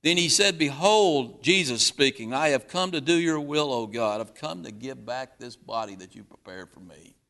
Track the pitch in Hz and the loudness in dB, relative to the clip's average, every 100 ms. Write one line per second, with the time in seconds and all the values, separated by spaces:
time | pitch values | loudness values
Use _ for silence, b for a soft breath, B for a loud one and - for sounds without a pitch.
0 | 156 175 170 - 202 165 147 139 190 214 | 4 2 4 4 2 2 -2 2 4 6
1 | 196 147 120 - - 190 151 117 - - | 6 2 -2 -4 2 2 2 0 0 2
2 | 135 - 113 131 156 135 - 180 185 170 | 0 0 -6 -2 0 0 -2 -4 -2 -2
3 | 139 170 170 156 147 151 147 120 110 117 | 0 2 2 -2 -2 -2 0 -2 -4 -2
4 | 110 107 110 - 151 170 147 104 131 127 | -2 -2 -8 -10 -10 -10 -12 -14 -14 -14
5 | 110 123 131 _ 123 113 - 113 110 95 | -10 -10 -10 _ -18 -18 -8 -6 -6 -12
6 | 92 110 95 - - 92 87 - 90 76 | -18 -20 -20 -20 -18 -16 -16 -20 -20 -20
7 | 85 _ | -20 _